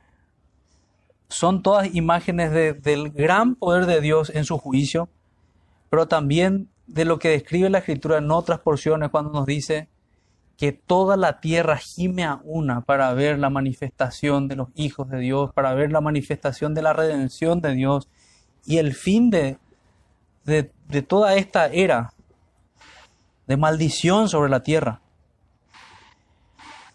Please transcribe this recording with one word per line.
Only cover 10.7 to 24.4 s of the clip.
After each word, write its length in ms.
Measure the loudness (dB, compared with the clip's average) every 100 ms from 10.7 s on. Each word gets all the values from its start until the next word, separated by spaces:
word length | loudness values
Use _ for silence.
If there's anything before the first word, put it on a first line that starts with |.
| -4 0 2 2 2
la 240 | 0 -2
tierra 380 | -2 0 0 -2
gime 440 | -6 -6 -4 -2
a 180 | -4 -6
una 380 | -8 -4 -2 -2
para 300 | 0 0 2
ver 280 | 0 0 0
la 100 | -2
manifestación 960 | -2 -4 -4 -8 -4 -6 -2 -2 0 -2
de 80 |
los 140 | -6 -8 -6
hijos 340 | -6 -6 -8
de 80 | -4
Dios, 340 | -2 -2 -2
para 220 | -2 0
ver 160 | 0 0
la 100 | 0
manifestación 720 | 0 -2 -4 -6 -6 -4 -4
de 80 | 0
la 100 | 0
redención 680 | 2 0 0 -4 -2 -2 0
de 120 | 0
Dios 360 | 0 0 -2 -4 _ _ _ _ _
y 140 | -2 0
el 160 | 0
fin 360 | -2 0 2 4
de, 280 | 2 0 -6 _ _ _ _ _ _ _ _
de, 260 | -2 -2 -2 _ -6
de 160 | -6
toda 320 | 0 2 4
esta 320 | 2 2 0 2
era 460 | 2 2 2 -2 -12 _ _ _ _ _ _ -20 -20 -20 _ _ _ -4
de 80 | 0
maldición 720 | 2 2 0 0 2 2 2
sobre 200 | 2